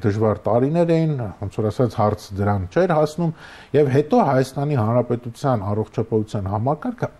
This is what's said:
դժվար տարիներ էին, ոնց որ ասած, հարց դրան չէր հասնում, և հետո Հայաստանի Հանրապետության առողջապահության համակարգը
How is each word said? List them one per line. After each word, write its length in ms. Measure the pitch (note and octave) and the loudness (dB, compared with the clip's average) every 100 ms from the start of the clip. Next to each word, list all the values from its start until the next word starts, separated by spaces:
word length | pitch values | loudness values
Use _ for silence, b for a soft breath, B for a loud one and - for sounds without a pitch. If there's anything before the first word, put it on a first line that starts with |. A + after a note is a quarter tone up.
դժվար 400 | G#2+ G#2 A2 G2+ | -2 0 0 0
տարիներ 500 | G2 A#2 C3+ E3 E3+ | 0 0 2 2 2
էին, 240 | D#3+ D#3+ C#3 G#2 - | 2 2 -2 -6 -8
ոնց 160 | G2+ - | -8 -2
որ 120 | G#2+ | -2
ասած, 240 | - A#2+ - | 0 0 2
հարց 260 | G#2+ G#2 - G2 | 0 0 -6 -2
դրան 260 | G2+ G2+ F#2 | 0 0 -2
չէր 260 | E3+ F3+ D#3 | 0 2 2
հասնում, 360 | D#3 - E3 - B B B | 0 0 -4 -4 B B B
և 180 | C3+ C#3 | 2 4
հետո 280 | C3+ D3+ B3 | 2 2 2
Հայաստանի 560 | D#3 C3 B2+ C#3+ C#3+ C3+ | 4 2 0 -4 -2 0
Հանրապետության 840 | G#2+ B2 A#2 C3 B2 - C#3+ A#2 G2 | 2 0 0 -4 -6 -4 -2 0 -2
առողջապահության 800 | G#2 G#2 - A2 A2 G#2+ A2 F#2+ | -4 -4 -4 -2 -2 -2 -4 -4
համակարգը 580 | G#2+ B2 D#3 B3+ A#3 - | -2 -2 -2 -6 -6 -8